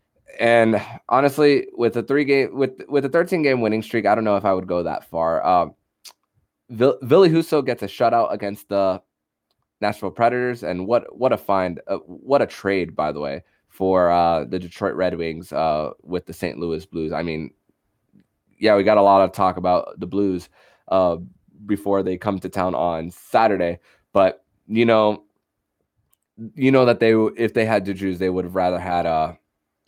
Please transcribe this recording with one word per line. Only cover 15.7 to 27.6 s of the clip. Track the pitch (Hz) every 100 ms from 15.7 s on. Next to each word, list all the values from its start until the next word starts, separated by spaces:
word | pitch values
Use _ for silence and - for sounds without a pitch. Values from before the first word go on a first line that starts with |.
| 76 73 -
with | - 90
the | -
Saint | 87 87 -
Louis | 85 80
Blues. | - 85 78
I | 78
mean, | 82 80 76 _ _ _ _ _ _ _ _ _ _ _
yeah, | 107 101
we |
got | 98 107
a |
lot | 98 98
of | 92
talk | - 92 87
about | 90 87 - -
the | 87
Blues, | 95 98 92 - _ _ _ -
uh, | 95 90 82 90 _ _ _
before | 104 104 101 98
they | 95 92
come | 104 95
to | 90
town | 98 90
on | 69 85 82 85
Saturday, | - - 113 113 95 85 87 _ _ _
but, | 98 95 - _ _
you | - 110
know, | 117 110 107 101 _ _ _ _ _ _ _ _ _ _ _ - 113
you | - 131
know | 131
that | 123 113
they, | 113 110 107
if | 113 113
they | 120